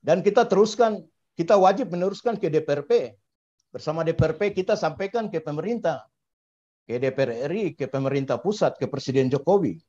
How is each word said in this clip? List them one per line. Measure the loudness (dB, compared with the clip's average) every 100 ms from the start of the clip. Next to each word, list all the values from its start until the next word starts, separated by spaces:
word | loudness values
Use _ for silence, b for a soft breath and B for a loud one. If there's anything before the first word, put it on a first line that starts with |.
Dan | 2 2
kita | 4 4
teruskan, | 4 4 2 4 2 0 -10 _ _
kita | -8 4 6
wajib | 6 4 -2
meneruskan | -2 -2 -2 -4 -2
ke | 0
D | 0
P | 0 -4
R |
P. | 0 0 0 _ _ _ _ _ _
Bersama | -10 -6 -2
D | -2
P | 2
R | 0 2
P | -2
kita | -2 -2 0
sampaikan | -2 -4 -6 -4 -4
ke | -6
pemerintah, | -6 -6 -4 -2 -2 -4 -12 _ _ _ _ _ _ _
ke | _ -2
D | -2
P | 0
R | -2 -2 -4
R | -4
I, | -4
ke | -4 -6
pemerintah | -4 -2 -2 -2 -2
pusat, | -2 0 0 0
ke |
Presiden | -6 -6 0 0 2
Jokowi. | 0 2 2 2 -6